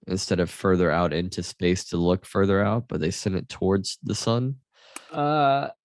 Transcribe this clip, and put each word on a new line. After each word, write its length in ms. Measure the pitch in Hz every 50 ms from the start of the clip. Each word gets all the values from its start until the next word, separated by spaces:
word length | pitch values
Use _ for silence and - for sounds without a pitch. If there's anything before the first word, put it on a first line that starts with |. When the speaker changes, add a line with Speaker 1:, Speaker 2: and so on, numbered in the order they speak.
| _
Speaker 1:
instead 340 | - 92 95 - - 98 87
of 100 | 87 85
further 400 | - - - 95 92 87 90 80
out 200 | 76 85 87 80
into 320 | 80 82 87 95 - - 85
space 400 | - - - 90 90 92 90 -
to 120 | - -
look 280 | 87 85 87 90 92 -
further 360 | - - 101 98 98 98 98 101
out, 240 | 104 110 120 120
but 140 | - - 85
they 100 | 76 85
sent 240 | - - - 101 95
it 140 | 92 - -
towards 480 | - - 95 92 98 98 95 - - - -
the 120 | 110 107
sun. 400 | - - 113 113 120 127 131 135 - _ _ _ _ - - - - - -
Speaker 2:
Uh, 580 | - 151 147 147 151 151 143 139 139 139 - - - _